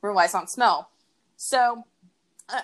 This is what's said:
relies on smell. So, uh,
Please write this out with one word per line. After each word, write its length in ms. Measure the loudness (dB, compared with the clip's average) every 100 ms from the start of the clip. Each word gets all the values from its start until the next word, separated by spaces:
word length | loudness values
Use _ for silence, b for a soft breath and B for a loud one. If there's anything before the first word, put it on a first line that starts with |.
relies 320 | -2 2 2
on 120 | 0 -6
smell. 420 | 0 2 2 -4 _ _ _ _ _
So, 480 | -2 0 0 -2 -12 _ _ _ _ _ -10
uh, 120 | -10